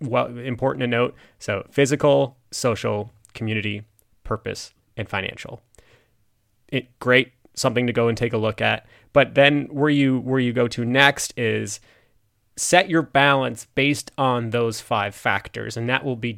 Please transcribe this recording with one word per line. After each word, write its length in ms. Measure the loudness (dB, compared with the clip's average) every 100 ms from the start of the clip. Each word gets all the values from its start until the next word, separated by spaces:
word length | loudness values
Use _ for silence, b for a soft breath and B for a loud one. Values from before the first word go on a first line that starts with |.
well, 240 | -2 -2 -2 -6
important 420 | -8 -4 -4 -2
to 60 | -2
note. 260 | 0 -2 -4 b b
So 280 | -6 -6 -4
physical, 640 | 0 2 4 4 4 2 -6 _
social, 640 | -4 -2 -2 -2 -4 -6 -14 _ -10
community, 480 | -4 -4 -4 -8 -12 _ _ _
purpose, 500 | -8 -6 -6 -10 -12 _ _ -12
and 100 | -6
financial. 540 | -4 -6 -10 -16 -18 _ b b b b b _ _ _ _ _
It, 300 | -6 -6 _
great, 340 | 2 4 2 _ _
something 320 | -4 -2 0 0
to 80 |
go 140 | 0 0
and 100 | 0
take 160 | -2
a 40 | -2
look 220 | -2 -2
at. 280 | -2 -2 -6 b b
But 220 | 2 4 4
then 300 | 4 4 -2
where 200 | -2 2
you, 280 | 4 4 2
where 180 | 0 0
you 120 | 0
go 160 | 0 -2
to 140 | -2
next 540 | -2 4 4 4 -6 -4
is 420 | -2 -2 -4 -10 b b b b _ _ _ -8
set 340 | 2 4 4
your 140 | 0
balance 640 | 2 4 4 4 0 -6 -8 0
based 360 | 0 0 -6 -2
on 320 | 0 0 -2
those 320 | -2 -2 -4
five 320 | -4 -2 -2
factors, 640 | -2 0 0 -2 -10 -10 -6
and 100 | -2
that 140 | -2
will 120 | -2 -6
be 180 | -6